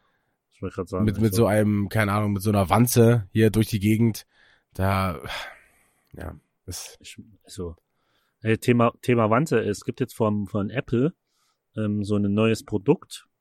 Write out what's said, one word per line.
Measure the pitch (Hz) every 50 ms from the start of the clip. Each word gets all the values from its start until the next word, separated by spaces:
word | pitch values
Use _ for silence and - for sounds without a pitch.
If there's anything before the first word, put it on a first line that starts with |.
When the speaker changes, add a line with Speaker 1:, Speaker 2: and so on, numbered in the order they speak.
| _ _ _ _ _ _ _ _ _ _ _
Speaker 1:
ich | _
wollte | 101 92 -
grad | - 92 -
sagen, | - 110 104
Speaker 2:
mit, | 107 101 101
mit | 110 110
Speaker 1:
also | 98 117 113
Speaker 2:
so | 95
einem, | 104 107 107 104 104 101 101 95
keine | - 110 107 98
Ahnung, | 101 107 107 104 101
mit | 98 95
so | 110
einer | 104 101 98 82
Wanze | 95 110 120 120 - 120 113 113 120 117 101 -
hier | - 110 110 110
durch | 98 110 110 -
die | - 104
Gegend, | 95 107 110 107 117 113 101 - - _ _ _ _ _ _ _ _ _ -
da, | - 92 98 98 95 95 92 80 69 65 - - - - - - - _ _ _ _ _ _ _ _ _ _ -
ja, | - 85 80 78 76 _ _ _ _ _
ist | 98 92 - - - - -
Speaker 1:
Ich, | - - - - - 113 98 _ _
so. | - - - 90 85 85 - _ _ _ _ _ _ _ _ _ _ _ _
Ey, | - 110 110 104
Thema, | - - 120 120 117 117 - _ -
Thema | - 123 120 110 107
Wanze, | 110 123 160 - 135 113
es | 101 101 101 - -
gibt | - - -
jetzt | 98 - -
vom, | - 117 107 104 104 101 -
von | - 104 98 110
Apple, | - 135 - - - 117 127 165 - _ _ _ _ _ _ _ _ _ _ _ - 110
ähm, | 107 104 104 104 101
so | 98 104
ein | 101 101 101 101
neues | 107 110 113 113 - -
Produkt. | - 107 104 92 135 165 - - - - - - _ _ _